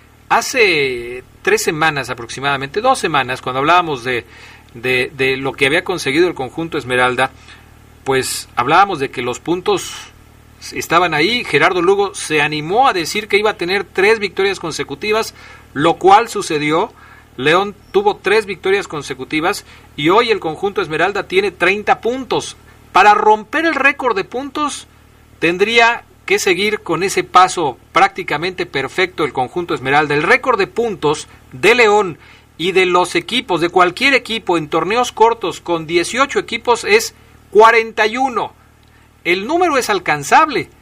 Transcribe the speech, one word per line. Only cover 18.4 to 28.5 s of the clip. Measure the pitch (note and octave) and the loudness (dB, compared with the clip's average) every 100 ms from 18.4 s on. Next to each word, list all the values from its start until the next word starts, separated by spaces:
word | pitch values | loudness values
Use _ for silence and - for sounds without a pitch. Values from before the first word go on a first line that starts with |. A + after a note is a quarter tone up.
| G3+ | 0
victorias | E3+ F#3+ G3 F3 | -4 0 0 -2
consecutivas | D3+ C3+ C3 B2+ D#3 E3+ G3+ - - - - | -10 -10 -12 -6 -2 -2 -4 -8 -20 -18 -4
y | D3 | 2
hoy | G3+ A#3 | 2 2
el | A3 | 0
conjunto | E3 D3+ G3 G3+ | -4 -6 -6 -4
Esmeralda | D#3+ D#3 F3+ G3+ E3+ | -4 -2 -2 -2 -2
tiene | F3+ G3 | 0 0
treinta | F3+ F3 G3+ G#3 B3 | 0 0 0 0 0
puntos. | A3 B3+ C4 D#3+ - - - - - | -2 -4 -4 -4 -4 -12 -20 -20 -2
Para | F#3 G#3 | 4 6
romper | G#3 G#3 G#3+ G#3 D4 E4 | 6 6 2 0 -2 -2
el | |
récord | D4 C4+ C#4 B3+ G3 | 0 0 0 -2 -2
de | |
puntos | F#3 A#3+ C#4 D4+ D4 - - _ _ _ _ - | -4 -8 -8 -6 -6 -6 -16 _ _ _ _ -4
tendría | D#3+ F3+ G#3 A#3 A#3 A#3+ - _ | -2 0 2 4 4 2 -8 _
que | - G4+ | -2 0
seguir | G4+ F4 G#4 G#4 | 0 0 0 -2
con | - D#4+ | -4 -2
ese | F#4+ F#4 | -2 -2
paso | F4+ - F#3 - D3+ A#2 _ | 2 4 4 2 -4 -4 _
prácticamente | E3 F#3+ - F3 D3+ F3+ | 0 0 0 -6 -6 -4